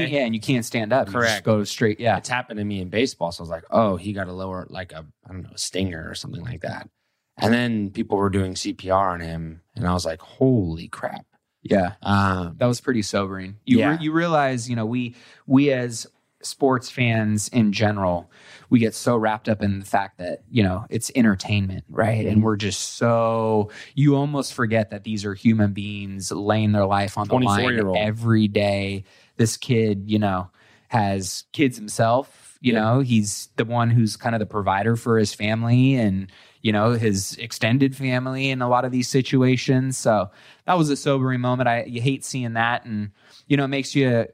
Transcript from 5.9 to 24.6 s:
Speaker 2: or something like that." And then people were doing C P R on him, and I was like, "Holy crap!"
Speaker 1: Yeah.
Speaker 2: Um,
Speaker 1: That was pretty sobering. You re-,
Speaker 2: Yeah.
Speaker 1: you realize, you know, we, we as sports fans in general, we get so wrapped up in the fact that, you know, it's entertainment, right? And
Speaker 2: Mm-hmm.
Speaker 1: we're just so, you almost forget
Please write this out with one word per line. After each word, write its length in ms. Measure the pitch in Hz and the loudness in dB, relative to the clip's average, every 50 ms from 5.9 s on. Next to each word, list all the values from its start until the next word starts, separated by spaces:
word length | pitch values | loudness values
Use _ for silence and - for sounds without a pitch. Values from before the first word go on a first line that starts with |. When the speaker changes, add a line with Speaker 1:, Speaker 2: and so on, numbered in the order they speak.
| 85 80 80 82 | -4 -8 -10 -12
Speaker 2:
or 60 | - | -12
something 300 | - - - - 87 - | -12 -12 -12 -12 -12 -10
like 180 | - - 82 | -10 -10 -10
that." 280 | - - - - - - _ _ _ _ _ _ _ _ _ - | -10 -10 -10 -10 -14 -16 _ _ _ _ _ _ _ _ _ -2
And 140 | - 107 | 0 2
then 380 | 120 120 120 120 113 107 101 95 | 2 2 0 0 -2 -2 -4 -4
people 280 | 98 113 110 107 104 98 | -6 -8 -4 -2 0 0
were 120 | 101 98 | 0 0
doing 260 | 92 101 95 92 92 | 0 0 -2 -2 -4
C 180 | - - 104 - | -6 -6 -8 -8
P 180 | - - 92 | -8 -4 0
R 180 | 92 95 98 92 | 0 2 2 0
on 100 | 87 87 | -2 -4
him, 420 | 82 82 82 82 82 80 82 82 _ _ _ | -6 -8 -8 -8 -8 -10 -12 -16 _ _ _
and 120 | 113 - 87 | -4 -2 -2
I 60 | 90 | 0
was 120 | 90 85 | 0 -2
like, 160 | 82 80 - | -4 -8 -8
"Holy 680 | - - - - 131 131 127 113 92 82 80 82 87 - | -12 -20 -2 0 2 4 4 2 2 -2 -4 -8 -10 -14
crap!" 360 | - - - - - - - _ _ _ _ _ _ _ - | -12 -10 -10 -10 -10 -12 -16 _ _ _ _ _ _ _ -4
Speaker 1:
Yeah. 300 | - 107 98 90 87 101 - - | 0 2 2 2 0 -4 -6 -2
Speaker 2:
Um, 520 | 98 101 101 98 95 92 92 87 87 80 - | 0 2 2 2 2 0 0 -4 -6 -4 0
Speaker 1:
That 80 | 123 123 | 0 0
was 140 | 120 - | 0 0
pretty 200 | - 135 123 110 | -2 -2 -2 -2
sobering. 540 | 98 - - 101 98 95 98 95 92 92 101 - _ | -2 -2 -2 -2 -2 -2 -6 -10 -12 -12 -14 -12 _
You 120 | 135 123 110 | 2 4 4
re-, 40 | |
Speaker 2:
Yeah. 180 | 107 98 156 165 | 4 4 0 0
Speaker 1:
you 120 | 151 156 | -2 -2
realize, 580 | 156 165 170 170 160 147 143 131 131 120 113 127 | 0 0 0 2 2 2 2 2 0 -2 -4 -4
you 60 | - | -4
know, 100 | 117 110 | -2 -2
we, 300 | 110 123 127 123 117 - - - - - - _ - | -2 -2 -4 -4 -6 -10 -14 -20 -20 -20 -20 _ 4
we 240 | 127 135 143 143 | 4 6 6 6
as 340 | 131 127 123 120 113 - - - _ _ _ _ _ _ - | 4 2 -2 -4 -6 -10 -12 -14 _ _ _ _ _ _ -14
sports 460 | - - - 143 131 127 123 - - | -14 -4 0 2 4 4 2 0 -4
fans 600 | - 131 123 117 113 110 110 107 107 104 98 - | -4 0 0 2 2 2 2 0 0 0 -2 0
in 220 | - 123 110 104 | 2 2 4 4
general, 600 | 98 104 107 104 107 101 98 90 87 87 87 - _ - - - - - - _ | 2 2 2 0 2 0 0 0 0 -2 -4 -10 _ -20 -20 -20 -20 -20 -2 _
we 80 | 131 117 | 2 4
get 160 | 113 107 - | 4 2 -2
so 200 | - - 123 120 | -2 0 0 2
wrapped 320 | 113 110 107 107 113 - 120 | 2 2 2 0 -2 -2 -2
up 140 | 107 - | -2 0
in 160 | 110 101 98 98 | 0 -2 -2 -2
the 80 | 98 | -4
fact 320 | - - 98 98 98 - - | -2 0 0 0 -2 -8 -10
that, 240 | 87 87 76 - - _ | -8 -8 -8 -8 -10 _
you 140 | 131 120 101 | 2 2 2
know, 240 | 92 90 101 117 - | 2 2 -2 -4 -6
it's 220 | - 117 - - - | -6 -6 -6 -2 2
entertainment, 680 | 135 113 110 98 92 - - 110 104 98 92 92 82 - - | 4 4 4 4 2 0 -2 0 0 0 -2 -4 -8 -12 -4
right? 380 | - - 113 107 113 110 - | -2 0 0 2 0 0 0
And 120 | 90 104 107 | 2 2 4
Speaker 2:
Mm-hmm. 40 | |
Speaker 1:
we're 140 | 110 110 107 | 4 4 0
just 400 | 101 107 98 92 - - - - | 0 -2 -4 -4 -6 -8 -10 -4
so, 760 | - 123 117 117 117 113 113 113 113 110 110 110 107 101 - - - - - - | -2 0 2 2 2 2 0 0 0 0 2 2 0 0 -2 -6 -14 -20 -8 0
you 220 | 139 143 143 139 | 2 4 4 4
almost 400 | 135 143 147 147 139 123 - - | 4 2 0 -2 -4 -4 -4 -4
forget 340 | - | -2